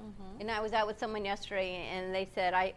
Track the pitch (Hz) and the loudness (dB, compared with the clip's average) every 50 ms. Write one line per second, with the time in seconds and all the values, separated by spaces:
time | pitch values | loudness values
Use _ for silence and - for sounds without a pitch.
0 | 214 214 196 202 190 190 202 233 208 220 226 214 220 214 226 220 214 208 214 - | -14 -14 -12 -12 -12 -12 -8 -6 -4 -2 0 0 0 2 4 4 4 2 0 -2
1 | 247 214 220 208 202 196 202 208 - - 208 190 185 185 180 180 160 117 180 185 | -2 -2 -2 -2 0 0 -2 -2 -4 -2 0 0 0 0 -2 -4 -4 -4 -4 -2
2 | 185 185 185 190 190 190 - 214 185 180 185 185 185 190 - | -2 0 0 0 -2 0 0 2 2 4 6 4 4 2 0